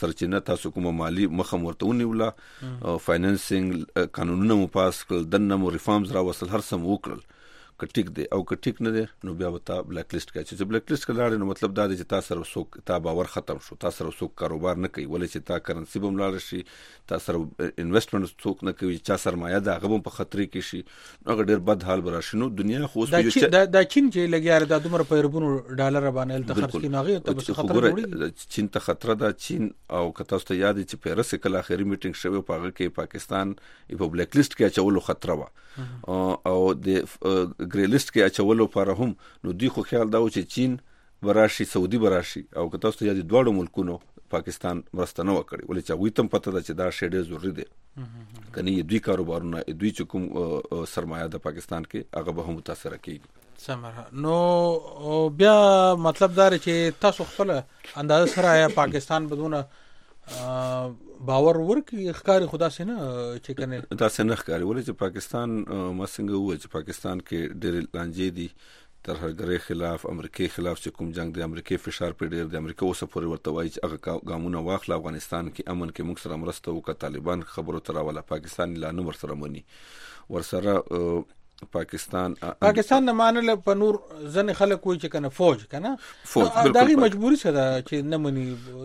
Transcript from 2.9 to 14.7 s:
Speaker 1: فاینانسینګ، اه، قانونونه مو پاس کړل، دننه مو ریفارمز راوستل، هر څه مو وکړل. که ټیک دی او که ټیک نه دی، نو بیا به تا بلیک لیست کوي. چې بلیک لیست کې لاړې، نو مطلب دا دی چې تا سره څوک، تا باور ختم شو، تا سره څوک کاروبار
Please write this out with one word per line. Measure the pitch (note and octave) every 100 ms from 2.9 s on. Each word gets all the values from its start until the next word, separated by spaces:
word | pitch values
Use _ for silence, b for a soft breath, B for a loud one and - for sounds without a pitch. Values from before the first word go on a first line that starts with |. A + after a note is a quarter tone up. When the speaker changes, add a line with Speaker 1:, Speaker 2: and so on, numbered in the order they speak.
| E2+
Speaker 1:
فاینانسینګ، | - E2+ F#2 G2 - F#2+ F#2 F2 D#2 -
اه، | F2
قانونونه | - F2 F2+ G#2+ G#2+
مو | F#2
پاس | G2 F#2 F2+ -
کړل، | F2 D#2+ G2+
دننه | G2+ G2
مو | F#2
ریفارمز | E2 - G#2 F#2+
راوستل، | F#2+ F2+ E2+ F2+
هر | G#2
څه | -
مو | F#2 E2+ G2+
وکړل. | - A#1 - b b b b _
که | -
ټیک | - F2+ E2+
دی |
او | D2 G2
که | F2+ F2+
ټیک | - A2
نه | A2+
دی، | A2 G#2+ -
نو | F#2+
بیا | E2+ F2+
به | F2
تا | - F#2
بلیک | F2 E2+ -
لیست | - -
کوي. | -
چې | D#2 F#2
بلیک | G2 A2 -
لیست | D3
کې | -
لاړې، | A#2+ A#2+
نو | A2 G2
مطلب | F#2+ G#2+ G2
دا | G#2
دی | F#2
چې | F2
تا | G2
سره | - E2+
څوک، | E2 - D#2+ - -
تا | F2+
باور | E2 E2 F2+
ختم | - - D#2 -
شو، | -
تا | F2
سره | - D#2+
څوک | - E2+ -
کاروبار | E2 D#2+ F2+